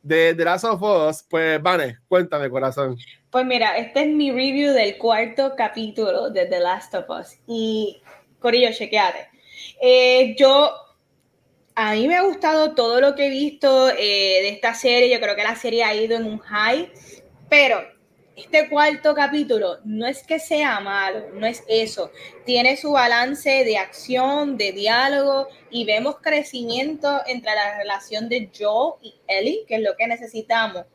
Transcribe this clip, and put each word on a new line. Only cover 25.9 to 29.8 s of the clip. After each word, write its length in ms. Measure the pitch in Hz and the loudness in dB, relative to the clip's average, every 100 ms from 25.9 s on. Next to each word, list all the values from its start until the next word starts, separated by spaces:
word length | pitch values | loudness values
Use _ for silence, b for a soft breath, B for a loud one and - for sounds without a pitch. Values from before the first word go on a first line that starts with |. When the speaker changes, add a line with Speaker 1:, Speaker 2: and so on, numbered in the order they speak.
| 214 254 285 | 0 -2 -4
Speaker 2:
crecimiento 1040 | 330 302 285 254 233 240 285 302 285 285 254 | -2 -2 -2 -10 -8 -6 -6 -4 -2 -2 -4
entre 280 | 247 220 | -8 -4
la 240 | 214 202 208 | -2 -2 -4
relación 500 | 202 196 - 214 233 | -6 -8 -8 -10 -4
de 220 | 240 202 | -6 -6
Joel 400 | - 208 214 302 302 | -6 -2 0 -2 -4
y 120 | 233 _ - | -18 _ -4
Ellie, 380 | 196 220 403 440 | -2 -2 -4 -4
que 100 | |
es 40 | 220 | -2